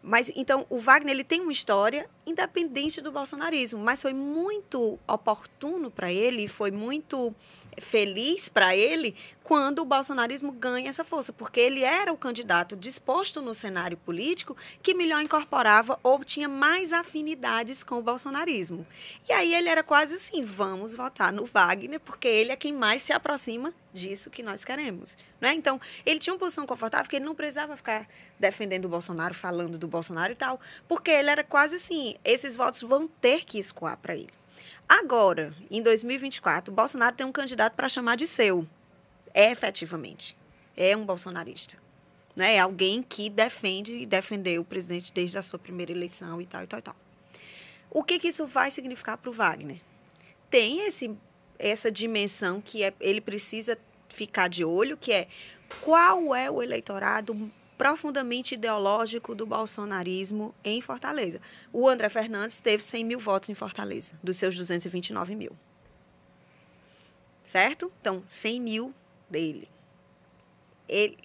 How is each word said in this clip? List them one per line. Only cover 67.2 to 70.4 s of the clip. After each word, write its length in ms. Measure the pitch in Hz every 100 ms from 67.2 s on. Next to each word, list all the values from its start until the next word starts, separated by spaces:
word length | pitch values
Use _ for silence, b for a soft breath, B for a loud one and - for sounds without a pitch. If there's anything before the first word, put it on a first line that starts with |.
| _ _
Certo? 480 | - 185 208 311 359 -
Então, 240 | 220 185 185
cem 340 | - 220 240
mil 320 | 233 220 254 269 _ _ _
dele. 360 | 160 165 147 - _ _ _ _ _ _ _